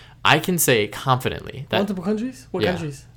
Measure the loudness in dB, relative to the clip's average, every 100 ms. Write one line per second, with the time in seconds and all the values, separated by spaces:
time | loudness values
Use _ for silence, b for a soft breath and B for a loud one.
0 | B B 4 4 4 0 4 4 2 -4
1 | 0 2 0 -4 -10 -12 -2 0 0 -2
2 | -2 -2 -4 -10 -8 -2 0 0 -6 -10
3 | -18